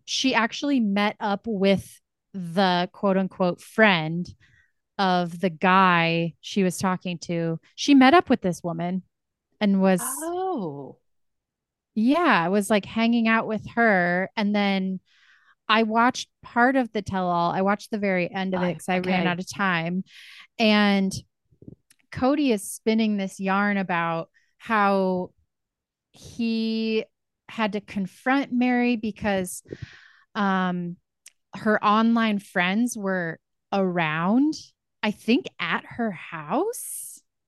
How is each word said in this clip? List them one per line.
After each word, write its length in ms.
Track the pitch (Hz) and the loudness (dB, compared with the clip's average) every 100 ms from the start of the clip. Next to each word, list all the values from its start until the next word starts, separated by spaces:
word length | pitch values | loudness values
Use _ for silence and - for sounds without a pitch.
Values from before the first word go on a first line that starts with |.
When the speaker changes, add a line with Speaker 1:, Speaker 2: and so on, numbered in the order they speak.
| - | -8
Speaker 1:
she 280 | - 262 | -4 0
actually 460 | 226 226 - 285 269 | 0 0 -2 -2 0
met 380 | 208 202 208 - | 0 0 -2 -2
up 260 | 214 202 233 | -4 -4 -4
with 540 | 196 196 190 - - _ _ _ | 0 2 2 -2 -20 _ _ _
the 560 | 196 170 175 190 175 180 | -12 -6 0 2 2 -2
quote 240 | - 202 190 | -2 0 0
unquote 420 | 190 - 180 170 | -2 -2 -2 -2
friend 680 | - - 214 170 156 170 175 - _ _ _ _ _ - | -4 4 4 4 0 -4 -6 -12 _ _ _ _ _ -2
of 420 | 190 180 175 170 | 0 0 -2 -4
the 100 | 185 | -6
guy 840 | 156 185 190 185 170 165 165 170 - | 0 4 6 6 4 2 0 -2 -6
she 240 | - 202 | -6 0
was 140 | 185 - | 0 0
talking 400 | 196 180 180 170 | -2 -2 -6 -8
to. 400 | - 170 165 165 - - | -6 -4 -4 -6 -10 -4
She 200 | - 277 | 4 6
met 180 | 254 | 8
up 160 | 349 - | 6 4
with 120 | 240 | 0
this 220 | 180 170 | 0 -4
woman 400 | 170 165 175 185 - _ _ _ _ - | -6 -6 -4 -6 -8 _ _ _ _ -2
and 220 | 208 196 | 2 4
was 200 | 190 185 | 4 2
Speaker 2:
Oh. 1000 | 247 277 330 349 381 302 170 139 135 - _ _ _ _ _ _ _ _ _ 220 | 0 -8 -6 -4 -2 -4 -6 -8 -12 -18 _ _ _ _ _ _ _ _ _ 0
Speaker 1:
Yeah, 240 | 233 311 330 190 170 | 2 4 4 4 4
I 40 | |
was, 200 | 208 196 | 0 2
like, 160 | 208 - | 0 0
hanging 420 | 226 233 233 226 | 0 2 2 2
out 200 | 226 233 | 2 0
with 180 | 214 - 233 | -6 -4 2
her, 540 | 233 185 175 180 190 - | 4 4 2 0 -2 -2
and 180 | 208 | -2
then 460 | 208 202 190 190 190 - _ _ _ _ _ - | 0 0 0 -2 -6 -12 _ _ _ _ _ 0
I 140 | 214 | 0
watched 460 | 220 226 247 - - _ | 2 2 2 0 -8 _
part 320 | - 240 247 269 | -4 2 2 2
of 160 | 233 | -2
the 100 | 214 | -4
tell-all. 500 | 202 190 180 170 170 | -4 -4 -2 0 0
I 100 | 185 | 0
watched 300 | 196 208 - | 0 -2 -6
the 60 | 214 | -4
very 340 | 202 180 170 | -2 -2 -2
end 220 | 190 190 | -4 -4
of 80 | 185 | -2
it 100 | 180 | -2
Speaker 2:
Oh, 60 | 160 | -4
Speaker 1:
'cause 100 | - | -4
I 100 | 185 | -2
ran 260 | 185 180 175 | 0 0 0
Speaker 2:
okay. 20 | |
Speaker 1:
out 120 | 175 | -2
of 100 | 190 | -6
time. 520 | - 196 170 165 185 - - - - - - | -4 -2 0 -2 -4 -8 -14 -20 -20 -14 0
And 540 | 214 208 202 196 190 - - _ _ _ - - _ _ _ | 2 4 4 2 0 -4 -12 _ _ _ -20 -20 _ _ _
Cody 400 | - 254 302 277 | -4 0 0 0
is 180 | 208 - | -2 -4
spinning 480 | - 226 226 214 208 | -6 -2 0 0 -2
this 220 | 190 - | -6 -4
yarn 380 | 190 196 208 196 | 0 2 2 0
about 520 | 190 170 170 165 - _ _ _ | -2 -2 -2 -4 -8 _ _ _
how 760 | - 214 202 196 185 180 180 _ _ _ _ _ _ _ _ | -2 2 2 2 0 -2 -6 _ _ _ _ _ _ _ _
he 960 | _ - - 226 226 226 220 220 220 - _ _ _ - | _ -16 -6 -4 -2 -2 -2 -2 -2 -4 _ _ _ -14
had 240 | - 214 | -4 -4
to 80 | 202 | -4
confront 720 | - 208 185 - 254 277 - | -8 -8 -8 -6 -2 -2 0
Mary 420 | 247 247 247 240 233 | 0 0 2 0 -2
because, 680 | 220 - 208 196 180 - - - - - - _ _ 226 | -4 -6 -2 -2 -4 -10 -14 -16 -16 -20 -20 _ _ -4
um, 600 | 196 190 185 180 175 175 _ _ - _ _ 190 | 0 0 0 -4 -6 -10 _ _ -20 _ _ -6
her 280 | 220 214 | -2 0
online 560 | 208 214 226 233 226 202 | 2 2 2 2 0 -2
friends 580 | - 190 175 208 240 226 | -4 -2 0 0 -2 -4
were 420 | 196 185 165 - _ _ _ | -4 -4 -4 -8 _ _ _
around, 840 | 202 185 170 156 160 175 240 302 311 - _ _ _ | -2 0 0 0 0 2 2 2 -2 -12 _ _ _
I 80 | 214 | -6
think, 360 | - - 277 - - | -4 0 0 0 -6
at 260 | 170 185 - | -4 -4 -6
her 260 | - 226 | -6 -6
house. 1120 | 160 - 226 151 233 427 - - - - - _ _ | -6 -12 -12 -4 -2 -2 -6 -12 -14 -16 -20 _ _